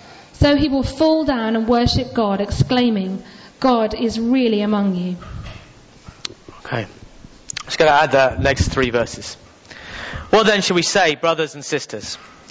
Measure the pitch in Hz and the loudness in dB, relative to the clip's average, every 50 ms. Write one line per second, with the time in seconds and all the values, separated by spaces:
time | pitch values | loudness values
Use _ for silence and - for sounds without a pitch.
0 | - - - - - - - - 294 285 294 285 302 285 269 269 240 - - - | -20 -20 -20 -20 -20 -12 -4 0 2 4 4 4 2 2 0 0 -2 -2 -2 0
1 | 320 311 320 320 311 277 262 233 226 220 - 330 226 226 240 233 240 240 - 285 | 2 4 4 2 2 0 0 0 0 0 0 0 0 2 2 2 2 2 0 0
2 | 247 247 - 240 220 202 196 190 202 - - - - - 254 247 247 233 220 196 | -2 -2 -2 -2 0 0 0 -2 -2 -2 0 0 0 2 2 2 2 2 2 0
3 | 185 185 190 196 - - - - - - - - - 262 247 226 220 214 220 - | -2 -4 -6 -8 -10 -14 -20 -20 -20 -20 -8 -2 0 2 2 2 2 0 -2 -2
4 | 247 226 208 226 233 233 254 269 247 247 214 208 208 208 214 202 202 196 185 175 | -4 -2 -2 -2 0 0 2 2 2 2 2 0 0 0 0 0 0 0 0 -2
5 | 180 180 180 175 - - - - - - - - - - - - - - - - | -2 -4 -6 -8 -10 -12 -14 -14 -14 -14 -16 -18 -20 -20 -20 -20 -20 -20 -20 -20
6 | - - - - - - - - - - - - - - 127 117 104 - - - | -20 -20 -18 -16 -16 -16 -16 -18 -20 -20 -20 -18 -10 -6 -6 -6 -6 -6 -10 -18
7 | - - - - - - - - - - - - - - - - 160 156 143 143 | -20 -20 -20 -20 -20 -20 -20 -20 -18 -16 -14 -14 -12 -6 0 2 4 4 6 4
8 | 156 139 139 135 135 127 - - - 139 139 - - - - 139 131 120 113 120 | 4 4 4 4 4 4 2 0 0 0 0 0 0 0 0 0 0 0 0 0
9 | 110 - - - - - - - - - - _ - - - - - - - - | -2 -2 -6 -12 -14 -16 -16 -18 -20 -20 -20 _ -20 -20 -20 -20 -18 -16 -16 -14
10 | - - - - - - - 214 220 208 208 196 185 - 185 175 160 - - 202 | -12 -12 -12 -12 -2 2 4 4 4 4 2 2 2 0 0 0 0 0 2 2
11 | 180 160 147 - - 165 165 156 160 147 - 147 131 - 156 139 - - - 104 | 2 2 0 0 0 0 0 0 -2 -4 -6 -10 -8 -6 -6 -6 -6 -6 -12 -12
12 | 101 - - - - - - - - - | -12 -12 -14 -16 -16 -20 -20 -20 -20 -16